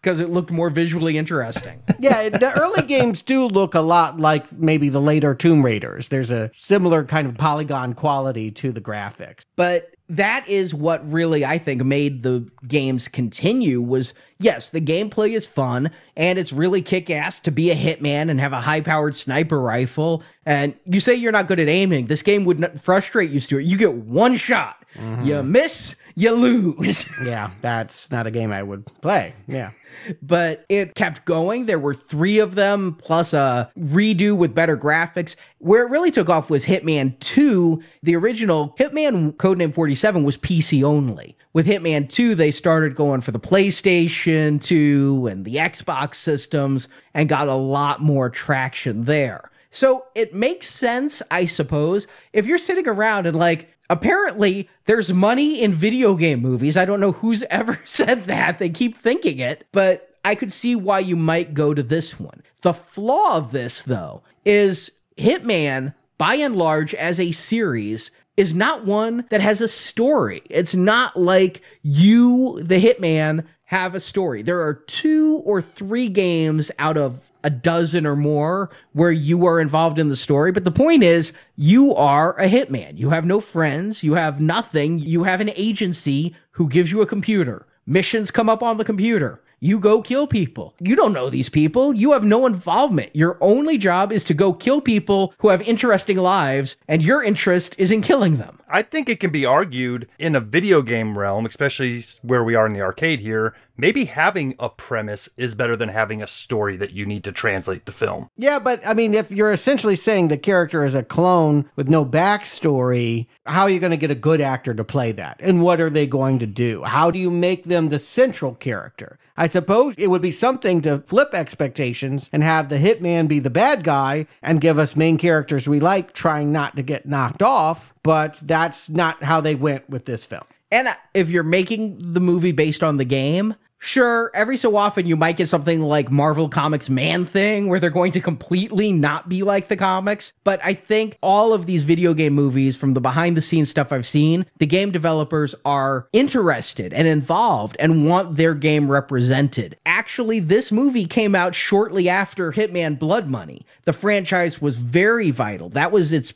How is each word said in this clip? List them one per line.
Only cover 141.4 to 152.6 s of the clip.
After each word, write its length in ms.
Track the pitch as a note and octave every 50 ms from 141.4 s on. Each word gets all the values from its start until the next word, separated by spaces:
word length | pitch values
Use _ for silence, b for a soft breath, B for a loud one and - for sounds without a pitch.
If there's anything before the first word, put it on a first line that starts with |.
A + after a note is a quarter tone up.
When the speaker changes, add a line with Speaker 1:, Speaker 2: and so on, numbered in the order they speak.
| A3 A3+
Speaker 1:
of 140 | A3 G3 E3+
these 160 | F3 F#3 E3
video 320 | C#3+ D3 E3+ E3 F3 E3+ E3
game 200 | D#3 D#3+ D3 C#3+
movies, 420 | C#3+ C#3+ C#3 B2+ C3+ C3+ C3+ B2+
from 180 | - - C3+ C3
the 60 | C3
behind-the-scenes 680 | B2 B2+ B2+ D#3+ E3+ F3 E3+ D#3+ D3+ - E3+ D#3+ D3+ -
stuff 220 | - D#3+ C#3+ -
I've 160 | C#3+ C3 A#2+
seen, 400 | - - D3+ D3+ D#3 E3 F3 F#3 _ _ _
the 80 | D#3
game 260 | D3 D#3+ F#3+ G3 G3+
developers 640 | F3+ F3 D#3 E3 D#3+ D#3 D3+ D3+ E3 D#3 D3+ C3+ - - _
are 440 | C#3 C#3+ C#3 C3+ C3+ C3+ B2+ A#2+ _
interested 800 | - A3 C4+ C#4 - B3+ F#3+ E3+ C#3+ A2+ - - - - F#2+ F2+
and 160 | - B2+ D#3+ E3
involved 680 | D#3+ D3+ C3 - E3 F#3+ A#3 A3+ E3 A2+ G#2+ G#2+ - -
and 280 | D3 D#3+ E3 D#3+ D3
want 300 | D#3 F3 F#3 F#3+ E3+ D#3+
their 180 | C#3+ D#3+ E3 D#3+
game 360 | C#3+ C3+ D#3 D3+ D3+ D3 C#3
represented. 840 | C#3 C#3 C3+ - C#3 B2 B2 B2 C3+ C3+ C#3+ C3+ - - G2+ D#2+ D2+ _ _
Actually, 560 | E3 F3 G#3 A3 - - - A#3+ A3 A3+ A3
this 300 | F3 D#3 F#3+ A3+ B3+ -
movie 360 | G#3+ A3 C#4 C#4+ B3+ A#3+ F#3
came 280 | D#3+ - A#3+ A3 G3+ G3+
out 200 | F#3 F3 F#3 F3
shortly 540 | - - - G3+ G3 G#3+ A3 E3 F#3+ F3+ F3
after 440 | F3+ F#3+ G3 - - - F3+ D#3+
Hitman 460 | C3+ G#3